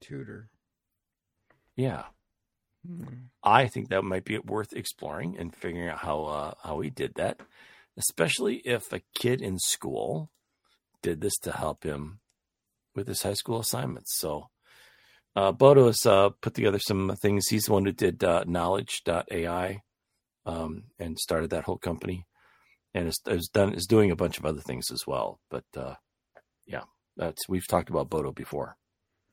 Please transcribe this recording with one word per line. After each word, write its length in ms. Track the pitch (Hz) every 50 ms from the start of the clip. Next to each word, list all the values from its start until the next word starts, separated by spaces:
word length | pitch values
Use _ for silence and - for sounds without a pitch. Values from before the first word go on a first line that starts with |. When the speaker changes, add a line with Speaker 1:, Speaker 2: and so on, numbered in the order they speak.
Speaker 1:
tutor. 480 | - - 147 139 135 - - - 110 110 _ _ _ _ _ _ _ _ _ _ _ _ _ _ _ _ _ _ _ _ _ _ _ _ _ -
Speaker 2:
Yeah. 260 | 127 135 92 67 - - - _ _ _ _ _ _ _ _ _ _ _ _ _ -
Speaker 1:
Hmm. 200 | 175 175 170 202 131 131 123 127 123 _ _ -
Speaker 2:
I 240 | 101 107 123 135 120
think 220 | - - - -
that 140 | 92 95 95
might 220 | 98 92 92 95
be 120 | - 107 104
worth 340 | - 92 101 107 107 - -
exploring 640 | 120 101 - - - - 73 73 82 76 85 95 -
and 160 | 87 85 -
figuring 340 | - - 90 85 87 85 85
out 100 | 78 78
how, 260 | - 82 76 76 78
uh, 280 | 76 76 76 73 - - -
how 200 | - - 76 76
he 100 | 80 73
did 240 | 65 - 69 - -
that, 240 | - 82 95 - - - - _ - - - - - _ _ _ -
especially 600 | - - - - 165 160 - - - 208 - -
if 360 | - 127 120 113 - - -
a 80 | 95 - _ _
kid 260 | - - 123 123 131
in 160 | - 104 92 92
school 720 | - - - - - - 67 - 53 - - 160 156 151 _ _ _ _ _ _ _ _ _ _ _ _ _ _
did 180 | - 87 85 78
this 160 | 76 82 - -
to 120 | - 87
help 320 | 80 - 82 78 73 - -
him 360 | 80 73 71 73 78 92 - _ _ _ _ _ _ _ _ _ _ _ _ _ _ _
with 140 | - 98 -
his 160 | 92 - -
high 100 | 95 101
school 260 | - - - 117 113
assignments. 560 | 113 - - 123 139 131 117 - - - - -
So, 300 | - 82 73 76 76 - _ _ _ _ - - - - - _ _ _ _ _ _ _ _
uh, 160 | 101 98 98
Bodo 360 | 101 - 135 139 147 135 127 120
has, 180 | 110 - -
uh, 240 | 117 101 98 98 101 - -
put 120 | - 113 -
together 240 | - 113 107 98 101
some 380 | - - 107 95 95 95 95 -
things. 280 | - 104 101 101 95 -
He's 180 | 117 107 104
the 80 | - 110
one 120 | 98 98
who 60 | 98
did, 320 | 92 - 107 92 85 - -
uh, 200 | 90 85 87 -
knowledge 560 | 85 85 90 85 87 95 101 101 - - - -
dot 240 | - 85 85 - -
A 160 | - 87 82 85
I, 340 | 85 90 90 95 98 104 - _ _ _ _ _ _ _ _ _ _ _ _
um, 380 | - 82 82 82 80 78 101 107 117 _ -
and 180 | 87 82 80 -
started 320 | - - 85 80 82 80
that 140 | - 82 76
whole 160 | - 82 -
company, 480 | - 90 85 82 - - 92 90 90 - _ _ _ _ _ _ _ _ _ _ _ _ -
and 140 | 92 87 82
is, 120 | 80 - -
is 220 | - - 87 82 -
done, 220 | - 107 101 101 -
is 140 | - 87 90
doing 240 | 117 110 107 98
a 40 | 85
bunch 220 | 80 90 82 - -
of 80 | -
other 160 | 78 80 73
things 300 | - - 67 62 - -
as 160 | 60 62 - -
well. 320 | 67 64 55 50 50 - _ _
But, 160 | 69 67 - _ -
uh, 200 | 76 64 65 69 - _ _ _ _ _ _ _ - _ _ _ _ _ -
yeah, 160 | - 127 - - _ _ _ _ _ -
that's, 320 | 85 82 80 - - -
we've 180 | 92 90 - -
talked 220 | - 90 - -
about 220 | 87 78 69 65
Bodo 200 | - 80 71 67
before. 460 | 62 - - - - 73 65 - - - _ _ _ _ _ _ _ _ _ _